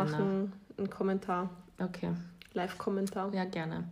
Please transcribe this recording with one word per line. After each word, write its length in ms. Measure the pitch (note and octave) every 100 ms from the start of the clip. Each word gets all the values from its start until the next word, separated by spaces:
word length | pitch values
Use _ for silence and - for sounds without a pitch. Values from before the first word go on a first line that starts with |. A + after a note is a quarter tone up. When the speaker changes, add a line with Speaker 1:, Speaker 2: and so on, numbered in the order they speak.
Speaker 1:
Männer. 60 | F#3+ G3+
Speaker 2:
machen 340 | G3 F#3+ G3+ - - -
einen 120 | G3
Kommentar. 600 | - F#3+ F#3+ F#3+ F3+ F#3 - - -
Speaker 1:
Okay. 320 | F#3 - F3 F3 - - -
Speaker 2:
Live-Kommentar. 800 | F3+ F3+ - A3 G3 G3 G3 G3
Speaker 1:
Ja, 100 | F#3+
gerne. 400 | F#3 F3 D#3+ E3+ F3